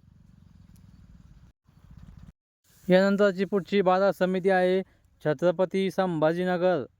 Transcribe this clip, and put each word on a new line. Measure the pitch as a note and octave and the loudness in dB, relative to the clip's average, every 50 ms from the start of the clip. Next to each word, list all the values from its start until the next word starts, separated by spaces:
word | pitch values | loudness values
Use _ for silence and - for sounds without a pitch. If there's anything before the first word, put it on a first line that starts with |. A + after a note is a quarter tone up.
| _ - _ - - - - - - - - - - - - - - - - - - - - - - - - - - - _ _ _ _ _ _ _ - - - - - - - - - - _ _ _ _ _ _ _ _ _ - - | _ -20 _ -20 -20 -20 -20 -20 -20 -20 -20 -20 -20 -20 -20 -20 -20 -20 -20 -20 -20 -20 -20 -20 -20 -20 -20 -20 -20 -20 _ _ _ _ _ _ _ -20 -20 -20 -20 -20 -20 -20 -20 -20 -20 _ _ _ _ _ _ _ _ _ -2 2
यानंतरची | F3+ F#3 G3 G3 G3+ F#3+ G#3 G3+ F3+ F#3 G3 | 4 4 4 2 2 2 2 2 2 -2 -4
पुढची | F#3 G#3 G3 D#3+ - G3 G3+ F#3 | -2 -2 -4 -4 -2 -2 0 2
बाजार | F#3 F#3 F#3 G3 G3 E3+ | 2 2 2 2 0 0
समिती | - F#3 F3+ F#3 F#3+ E3+ G3 | 0 -2 -2 -2 -2 0 0
आहे | F#3+ F#3 F#3 F#3 F#3 F#3+ F#3 _ _ _ _ _ _ _ - | 0 2 2 0 0 -2 -4 _ _ _ _ _ _ _ -4
छत्रपती | D3+ D3+ - E3+ F3+ E3+ E3+ F#3 F3 - F#3+ F#3+ F#3 | -4 -4 0 0 -2 0 0 -2 -2 -2 -4 -4 -2
संभाजीनगर. | - - F#3+ F#3 E3+ D3+ D#3 D#3 E3+ F3 F3+ F3+ F3+ E3+ F3+ F#3 F3 D3 A#2 - _ _ | -2 -2 -2 -2 -2 0 0 0 0 0 -2 -4 -2 0 0 0 0 0 -4 -8 _ _